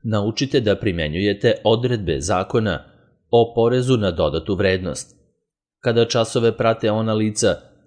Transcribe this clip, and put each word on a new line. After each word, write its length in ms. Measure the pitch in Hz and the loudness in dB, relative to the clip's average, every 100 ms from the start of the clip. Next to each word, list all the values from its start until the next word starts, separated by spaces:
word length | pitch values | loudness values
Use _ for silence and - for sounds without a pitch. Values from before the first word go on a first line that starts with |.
Naučite 560 | 117 107 104 110 131 139 | -2 -2 -2 -2 -2 0
da 160 | 107 98 | 0 0
primenjujete 760 | 110 85 76 80 101 101 117 107 | -2 -2 -4 -2 -2 0 0 2
odredbe 560 | 107 113 123 120 87 73 | 2 2 0 -2 -2 -4
Zakona 640 | 87 92 95 120 110 78 - _ _ _ _ | -2 -2 0 -2 0 -4 -8 _ _ _ _
o 220 | 117 113 - | 2 2 2
porezu 400 | 117 127 127 123 | 2 2 2 0
na 140 | 101 | 0
dodatu 440 | 87 78 78 - | 0 -2 -2 -4
vrednost, 640 | 92 98 95 90 69 - _ _ _ _ _ _ _ | 0 0 0 -4 -8 -12 _ _ _ _ _ _ _
kada 260 | 123 117 | 0 2
časove 520 | 117 123 113 127 117 107 | 2 0 0 2 0 2
prate 340 | 113 113 110 | 0 0 0
ona 220 | 107 110 | 0 0
lica 440 | 110 107 104 101 80 - _ | 0 -2 0 0 0 -8 _